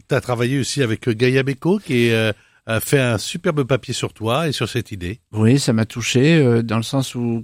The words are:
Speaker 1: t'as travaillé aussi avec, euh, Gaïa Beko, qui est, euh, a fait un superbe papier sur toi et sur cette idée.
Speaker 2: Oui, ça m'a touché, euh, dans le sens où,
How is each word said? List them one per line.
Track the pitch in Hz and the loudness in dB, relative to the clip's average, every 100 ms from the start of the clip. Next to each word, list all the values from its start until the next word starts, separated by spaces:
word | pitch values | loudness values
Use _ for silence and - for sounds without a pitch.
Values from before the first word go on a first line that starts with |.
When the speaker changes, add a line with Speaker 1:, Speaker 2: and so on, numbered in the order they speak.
| - | -4
Speaker 1:
t'as | 131 | -4
travaillé | - 117 123 139 | -2 -2 0 -2
aussi | 117 139 | -2 -2
avec, | 120 110 123 | -2 0 -2
euh, | |
Gaïa | 110 127 131 | 0 2 2
Beko, | 135 131 165 202 | 0 -2 0 0
qui | - 123 117 | 0 2 2
est, | |
euh, | 113 110 - _ _ - | 2 0 -4 _ _ -4
a | 113 | -4
fait | - 143 | 2 2
un | 123 110 | 2 -2
superbe | - 170 185 147 123 | -4 -4 -2 -2 0
papier | 127 - | -2 -2
sur | 117 110 | -6 -8
toi | - 110 131 165 | -6 -2 -2 -2
et | |
sur | - 110 | -4 -4
cette | 120 - | -4 -8
idée. | 98 87 110 _ | -8 -10 -10 _
Speaker 2:
Oui, | 107 110 139 | 2 4 4
ça | - | 2
m'a | 110 | 0
touché, | 110 120 107 127 147 165 | -2 -4 0 2 4 6
euh, | 127 117 | 4 2
dans | 117 110 | 0 -2
le | |
sens | 113 139 127 | -2 -4 -4
où, | 123 120 117 | -4 -4 -4